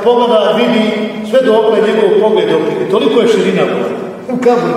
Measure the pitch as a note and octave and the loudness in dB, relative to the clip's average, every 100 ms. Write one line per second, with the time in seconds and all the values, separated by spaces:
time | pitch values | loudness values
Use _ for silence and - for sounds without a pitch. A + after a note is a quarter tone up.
0 | A3+ A#3+ A#3 A3 G#3 A3+ A#3+ A3 G#3+ G#3+ | 0 2 2 2 2 0 0 0 0 -2
1 | G#3+ A3 - C4 A3 A3 G#3+ G#3 G#3 A3 | -6 -8 -2 0 2 2 2 2 0 2
2 | G3 F#3+ G#3+ F3+ E3 D#3+ - - - G#3+ | 2 2 2 2 0 0 -2 -4 -2 0
3 | C4+ A#3 A3 F#3+ F3+ F3 - F#3+ - - | 2 2 2 2 0 0 -2 -4 -6 -8
4 | - - - B3 A#3+ A#3+ - | -10 -12 -8 -2 0 0 0